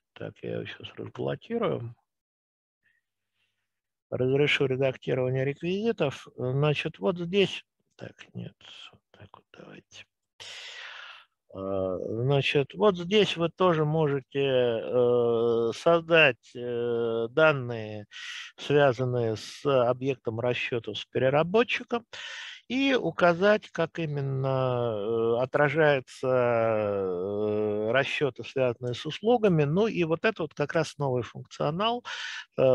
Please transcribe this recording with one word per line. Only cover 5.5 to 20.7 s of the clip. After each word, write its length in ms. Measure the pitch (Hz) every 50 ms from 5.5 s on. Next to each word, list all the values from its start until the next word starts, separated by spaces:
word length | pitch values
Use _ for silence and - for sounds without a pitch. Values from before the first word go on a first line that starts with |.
| 139 - 165 175 190 202 220 233 220 - 165 135 - - - - _
Значит, 640 | - 123 127 131 139 147 151 143 - - 160 - -
вот 200 | 190 202 180 175
здесь. 460 | 175 170 185 202 185 - - - - _ _ _ _ _ _
Так, 180 | - - - - _ - _ _
нет, 200 | 60 57 55 _ _ - - - - - - -
вот 80 | _ _ _
так 180 | _ _ 101 - -
вот 80 | - _ _ -
давайте. 480 | - - - 151 156 _ _ - - - _ _ _ _ _ _ _ - - - - - - - - - - - - - - - - - _ _ _ _ _ -
А, 420 | 95 95 95 98 95 95 95 92 85 - -
значит, 640 | 107 113 123 135 143 135 131 - - 147 135 - -
вот 240 | 175 202 214 185 175
здесь 380 | 170 175 208 214 190 - -
вы 120 | 165 170 165
тоже 360 | - - 185 185 165 156 156
можете, 540 | 151 156 160 156 143 143 139 - _ - 139 139
э, 1300 | 135 131 127 123 120 113 110 85 - 123 127 123 120 123 123 120 117 117 113 117 117 117 117 117 113 110
создать, 760 | - - 170 170 170 165 165 170 160 151 135 120 _ _ - -
э, 720 | 123 123 123 120 117 120 120 117 117 117 113 113 113 117 117
данные, 760 | 127 160 160 156 147 135 123 120 120 113 107 107 107 107 104 _ - - - - - - - - _ -
связанные 800 | - - 143 147 143 135 120 127 131 123 123 123 117 113 110
с 280 | 104 - - - - -
объектом 760 | 143 139 127 120 120 127 127 127 139 131 - _ 120 110 113
расчетов 580 | 120 123 123 - - -